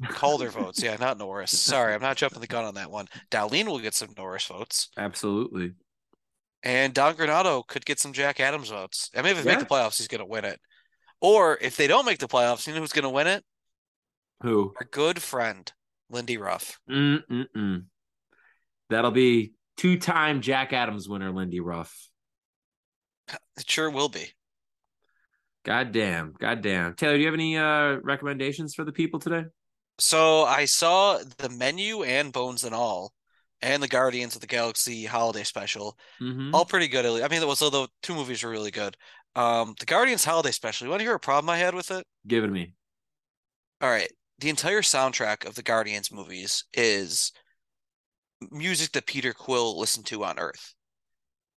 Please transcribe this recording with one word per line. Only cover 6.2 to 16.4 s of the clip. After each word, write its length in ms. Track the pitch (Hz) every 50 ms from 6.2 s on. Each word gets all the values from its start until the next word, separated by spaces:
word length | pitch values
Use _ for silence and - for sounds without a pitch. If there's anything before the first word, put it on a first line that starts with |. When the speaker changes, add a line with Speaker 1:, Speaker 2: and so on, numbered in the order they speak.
| _ _ _ _ _ _ _ _ -
Speaker 1:
And 300 | 127 123 131 135 135 123
Don 220 | 135 135 156 165
Granato 500 | 156 160 151 151 175 190 185 147 127 117
could 200 | - - 147 -
get 140 | - 143 -
some 140 | - 143 131
Jack 260 | 131 143 143 139 -
Adams 300 | 135 135 147 151 127 107
votes. 400 | 110 101 95 95 - - - - -
I 60 | 120
mean, 100 | 139 185
if 120 | 196 170 135
they 60 | -
Speaker 2:
Yeah. 80 | 180 262
Speaker 1:
make 100 | 285 -
the 60 | 143
playoffs, 240 | 135 117 110 - -
he's 120 | 113 -
gonna 160 | 123 107 101
win 200 | 92 110 110 98
it. 160 | 101 90 - _ _ _ _ _ _ _ _ _ _ _ _
Or 360 | - 185 214 220 185 160 147 -
if 160 | - 127 - -
they 100 | 151 139
don't 180 | 180 262 269
make 140 | 240 190 -
the 80 | - -
playoffs, 400 | - 156 120 120 120 110 - 156
you 60 | 151
know 80 | 160
who's 100 | 160 147
gonna 180 | - 151 139 135
win 180 | 127 139 151 175
it? 160 | 190 202 - _ _ _ _ _ _ _ _ _ _ _ _ _ _ _ _ _ _ _ -
Speaker 2:
Who? 300 | 120 113 104 101 98 - -
Speaker 1:
Our 80 | - -
good 300 | - 139 151 165 180 170
friend, 500 | - - - 127 117 110 101 95 87 - - _ _ _ _ _ _ _
Lindy 280 | 120 120 120 117 120
Ruff. 420 | 107